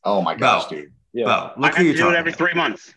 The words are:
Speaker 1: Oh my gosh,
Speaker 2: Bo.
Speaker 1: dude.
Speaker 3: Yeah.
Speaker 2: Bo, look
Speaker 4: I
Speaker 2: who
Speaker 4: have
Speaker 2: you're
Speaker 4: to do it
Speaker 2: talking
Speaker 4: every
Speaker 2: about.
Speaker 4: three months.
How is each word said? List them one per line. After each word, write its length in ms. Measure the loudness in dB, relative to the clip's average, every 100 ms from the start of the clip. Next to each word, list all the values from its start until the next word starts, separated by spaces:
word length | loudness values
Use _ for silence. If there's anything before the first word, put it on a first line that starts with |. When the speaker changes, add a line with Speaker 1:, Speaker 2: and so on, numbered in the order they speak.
Speaker 1:
Oh 180 | 0 0
my 140 | 0 0
gosh, 300 | 2 2 -2
Speaker 2:
Bo. 40 | -10
Speaker 1:
dude. 180 | -14 _ _
Speaker 3:
Yeah. 120 | -4 0 0 -2 -2
Speaker 2:
Bo, 60 |
look 100 | 0
Speaker 4:
I 40 | 2
Speaker 2:
who 0 |
Speaker 4:
have 80 | 2
Speaker 2:
you're 80 |
Speaker 4:
to 40 | 2
do 60 |
it 20 | 2
Speaker 2:
talking 80 | 2
Speaker 4:
every 120 | -2
Speaker 2:
about. 40 | -2
Speaker 4:
three 160 | -2
months. 400 | 0 -2 -4 -14